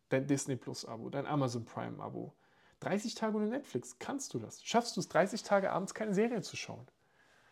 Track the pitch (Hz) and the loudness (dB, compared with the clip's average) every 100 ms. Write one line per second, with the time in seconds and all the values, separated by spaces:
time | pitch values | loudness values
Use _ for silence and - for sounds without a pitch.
0 | - 135 143 143 - 127 - 127 - 113 | 2 2 4 2 2 -4 -4 -8 -6 -8
1 | 123 143 135 147 131 117 113 - 117 107 | -6 -4 0 2 2 0 -6 -6 -6 -6
2 | 104 127 120 - _ _ - - - 196 | -8 -8 -8 -12 _ _ -20 -6 -2 0
3 | 226 - 220 214 214 254 - - - - | -2 -2 0 0 0 -2 -2 -4 -4 -10
4 | - 269 - - 110 - - 226 233 - | -6 -6 -4 -6 -6 -10 2 2 4 -2
5 | - - 196 214 - 196 190 - 190 - | 2 4 4 2 2 4 4 0 -2 -4
6 | 220 190 233 240 - - - 113 123 _ | 0 4 4 2 -4 -8 -8 -10 -14 _
7 | _ _ _ - _ | _ _ _ -20 _